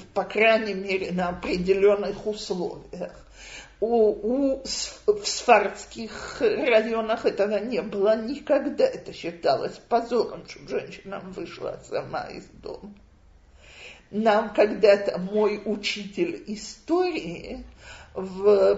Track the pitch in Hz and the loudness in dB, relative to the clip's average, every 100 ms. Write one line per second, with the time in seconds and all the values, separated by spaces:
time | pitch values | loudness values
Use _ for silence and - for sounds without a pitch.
0 | - 202 185 214 226 220 214 190 196 190 | -6 -4 -2 2 4 4 2 -4 -4 -4
1 | 185 180 180 180 247 180 180 196 196 208 | -2 -2 -2 -4 -4 -2 2 4 6 4
2 | 190 196 214 208 - 185 170 - - 180 | 0 -6 -6 -6 -6 -4 -6 -8 -14 -12
3 | - - - - - - - - 214 233 | -12 -12 -20 -20 -20 -18 -20 -4 0 4
4 | 214 - 208 262 277 269 - - - - | 4 2 -2 0 0 -2 -4 -8 -8 -2
5 | - 208 - - - 214 196 - - - | 0 0 -2 -2 6 6 6 -4 -12 -12
6 | 220 - - - 240 - 285 220 226 226 | -12 -12 -12 -2 0 2 4 4 4 0
7 | 220 233 220 - 202 208 220 226 208 202 | -2 -2 0 0 0 0 -2 -4 -4 0
8 | 196 226 220 285 - 285 294 - 523 - | 2 2 0 -8 0 0 0 0 0 0
9 | - - 170 170 147 135 - - - 233 | -10 -12 -10 -2 0 0 -2 -10 -2 -2
10 | 240 247 - 170 - - 143 - - - | 0 -2 -2 -6 -16 -18 -8 -8 -8 -12
11 | 196 196 185 185 - - - - - 117 | -14 -12 -12 -12 -12 -10 -10 -10 -8 -8
12 | 139 151 - 67 - - - - 208 202 | -6 -8 -10 -12 -16 -16 -14 -14 -16 -20
13 | - _ _ - _ - - - - - | -20 _ _ -20 _ -20 -20 -20 -20 -20
14 | _ 202 220 208 226 - 214 208 208 202 | _ 0 4 4 2 2 2 4 6 6
15 | - 180 185 208 214 202 226 202 - 208 | 2 -4 -2 0 2 0 -4 -4 -4 -6
16 | 196 - 170 - - 214 - - - 339 | -8 -2 -2 -4 -10 -12 -12 -16 -2 0
17 | 370 320 320 170 - 254 - - - - | 0 -2 -6 -10 -10 -12 -14 -20 -20 -20
18 | - - 190 185 202 202 196 | -14 -10 -8 0 4 6 6